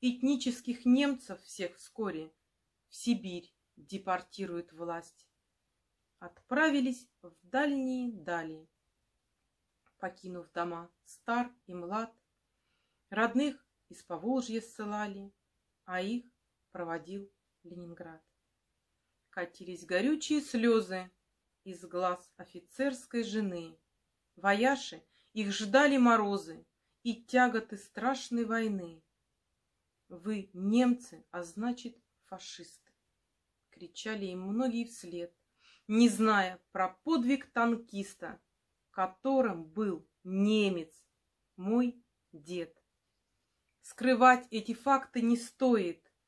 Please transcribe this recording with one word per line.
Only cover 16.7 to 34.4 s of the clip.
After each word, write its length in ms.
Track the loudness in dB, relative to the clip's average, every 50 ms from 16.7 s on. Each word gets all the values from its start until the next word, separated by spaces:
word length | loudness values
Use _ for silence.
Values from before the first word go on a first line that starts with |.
проводил 600 | _ -10 -6 -6 -6 -8 -8 -8 -12 -12 -12 -14 _ _ _ _ _ _ _
Ленинград. 580 | -18 -16 -16 -14 -16 -14 -16 -16 -18 -18 -20 _ _ _ _ _ _ _ _ _ _ _ _ _ _ _ _ _ _ _ _ _ _
Катились 560 | _ -8 -8 -8 _ -16 -12 -12 -12 -12 -8
горючие 560 | -2 0 2 2 2 0 0 0 0 -2 -2
слезы 680 | -2 -2 -2 2 4 6 4 4 2 0 -6 -8 -8 -10 _ _ _ _ _ _ _ _ _ _ _
из 200 | -16 -16 -14 -14
глаз 460 | -8 -4 -2 0 0 -2 -2 -8 -20 _ _
офицерской 840 | -20 -18 _ -20 -20 _ -4 -2 0 0 0 -4 -12 -6 -4 -4 -2
жены. 560 | -2 -2 -2 -2 -2 -4 -6 -8 -10 -14 _ _ _ _ _ _ _ _ _ _ _ _
Вояши, 680 | -2 2 2 2 4 4 2 2 0 -4 -10 -14 -16 _ _ _ _ _ _ _
их 180 | -4 -4 -2
ждали 460 | -2 -4 -4 4 6 6 6 8 6 6
морозы 680 | 6 8 6 6 4 2 -2 -4 -4 -8 -16 -18 -20 _ _ _ _ _ _ _ _
и 200 | -6 -6 -6 -8
тяготы 540 | _ 4 4 4 4 4 0 -4 -4 -12 -14
страшной 680 | -14 -16 _ -4 -2 -2 -2 -2 -4 -4 -2 -2 -2
войны. 580 | 0 0 0 0 0 -2 -4 -6 -8 -14 -18 _ _ _ _ _ _ _ _ _ _ _ _ _ _ _ _ _ _ _ _ _ _
«Вы 420 | -20 -12 -6 -6 -4 -4 -6 -10 _
немцы, 720 | -4 -2 2 4 6 6 4 4 0 -2 -16 -20 -20 -20 _
а 120 | -10 -10 -10
значит, 540 | -10 -8 -6 -6 -6 -6 -6 -10 -16 -16 _ _ _ _ _ _
фашисты!» 680 | _ -18 -16 -16 -16 -16 -16 -18 -20 -20 -20 _ _ _ _ _ _ _ _ _ _ _ _ _ _ _ _ _ _ _
кричали 520 | -20 -20 -18 _ -12 -8 -8 -6 -6 -6 -6
им 140 | -6 -6